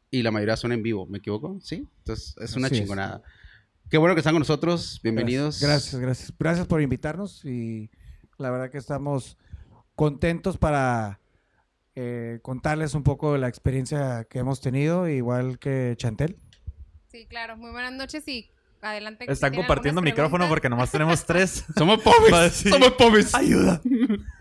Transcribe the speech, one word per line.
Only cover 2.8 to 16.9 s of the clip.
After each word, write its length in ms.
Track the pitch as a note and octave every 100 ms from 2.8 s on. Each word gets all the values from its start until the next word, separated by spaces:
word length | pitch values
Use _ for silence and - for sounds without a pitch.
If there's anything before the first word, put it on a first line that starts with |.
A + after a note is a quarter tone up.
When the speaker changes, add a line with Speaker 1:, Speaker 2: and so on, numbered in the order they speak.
Speaker 1:
chingonada. 400 | G2 G2 G2 G2+ - _ - _ _ _ -
Qué 80 | D#3
bueno 160 | E3
que 60 | E3+
están 120 | D3+
con 80 | D#3+
nosotros, 600 | C#3+ D3 E3 E3+ - -
bienvenidos. 580 | A2+ A2+ A#2 B2+ D3+ -
Speaker 2:
Gracias, 400 | C#3+ D3 - C3
gracias, 0 |
gracias. 320 | B2+ B2+ - -
Gracias 280 | D3+ E3+ F3+
por 140 | E3
invitarnos 640 | C#3+ B2+ D3+ D#3+ G3+ -
y 460 | C#3 B2 A2+ A2 G#2+ _ - - _ -
la 120 | C3
verdad 200 | B2+ C3
que 80 | C#3+
estamos 580 | B2 C#3+ C#3+ C#3 - - _ - - _ _
contentos 600 | - D3+ C#3 E3+ E3+ F#3 E3+
para, 640 | D#3+ C#3+ C3 A#2+ G#2+ G2 _ _ _ _ _ _ _
eh, 440 | - A#2+ A#2+ A#2 A#2
contarles 540 | - B2+ D3+ D3+ D#3
un 80 | D3
poco 320 | C#3 C#3 D3+
de 40 | C#3+
la 100 | B2+
experiencia 760 | - - C3 B2+ D3 C3+ A#2 A2+
que 80 | B2+
hemos 240 | B2+ C3+
tenido, 460 | C3+ C3 D3 F3 F3
igual 480 | C#3 A#2+ B2 B2+ B2
que 340 | C#3+ C3+ B2 A#2
Chantel. 400 | A#2+ G#2+ D3+ - - _ - - -